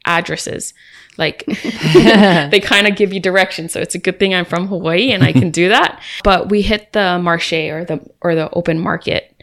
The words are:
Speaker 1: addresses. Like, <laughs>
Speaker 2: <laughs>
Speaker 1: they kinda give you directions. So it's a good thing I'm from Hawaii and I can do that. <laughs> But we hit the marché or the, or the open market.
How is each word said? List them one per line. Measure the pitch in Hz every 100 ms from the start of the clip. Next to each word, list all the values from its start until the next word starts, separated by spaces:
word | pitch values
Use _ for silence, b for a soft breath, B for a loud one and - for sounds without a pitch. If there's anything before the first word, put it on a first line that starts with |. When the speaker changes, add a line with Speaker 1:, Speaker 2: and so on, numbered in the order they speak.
| -
Speaker 1:
addresses. | 170 175 156 - - - B B B B -
Like, | 160 - -
<laughs> | - 294
Speaker 2:
<laughs> | 220 160
Speaker 1:
they | 156 220 220 202 170 143 202
kinda | 196 202 208
give | 202 196
you | 190
directions. | 180 185 180 - 165
So | -
it's | 165 180
a |
good | 190 185
thing | 196
I'm | 185 170
from | 170 190
Hawaii | 190 160 170 254
and | 202
I | 131
can | 131 175
do | 156 175
that. | 233 349 - -
<laughs> | -
But | 202 190 -
we | 208
hit | 208 214 -
the | 220 190 180
marché | 175 170 - 160 156
or | 156
the, | 170 160 - _
or | 175 165
the | 156
open | - 170 160
market. | 165 - - 82 - _